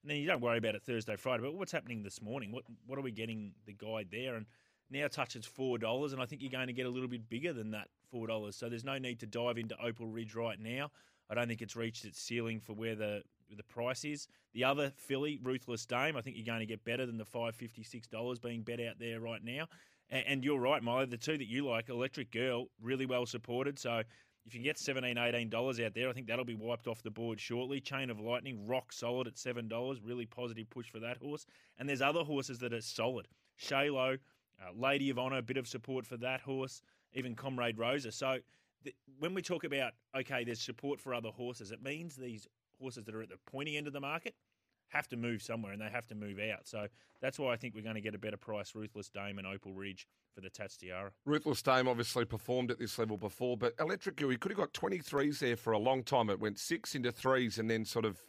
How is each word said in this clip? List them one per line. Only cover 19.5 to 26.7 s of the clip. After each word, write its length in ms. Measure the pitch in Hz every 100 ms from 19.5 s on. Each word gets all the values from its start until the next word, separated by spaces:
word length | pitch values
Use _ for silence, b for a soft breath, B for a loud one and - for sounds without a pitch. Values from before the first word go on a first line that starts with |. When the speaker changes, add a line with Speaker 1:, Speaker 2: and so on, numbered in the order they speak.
| 131 160 B B B B
Speaker 1:
A-, 180 | 131 123
and 160 | 139 131
you're 140 | 143
right, 220 | 123 147
Milo, 240 | 117 123 135
the 120 | 120
two 200 | 143 156
that 100 | 117
you 200 | 120 143
like, 220 | 113 117
Electric 420 | 120 131 - 117
Girl, 360 | 113 127 120 127 _
really 280 | 110 131 131
well 180 | 123 120
supported. 540 | 117 117 120 139 139
So 240 | 127 117 113 b b b 110
if 80 |
you 60 | 117
can 40 |
get 140 | 131 151
seventeen, 400 | - 131 127 120
eighteen 320 | 120 120 113
dollars 300 | 113 131 117
out 160 | 113 104
there, 120 | 127
I 60 |
think 140 | 123 113
that'll 180 | 120 120
be 80 |
wiped 320 | 113 113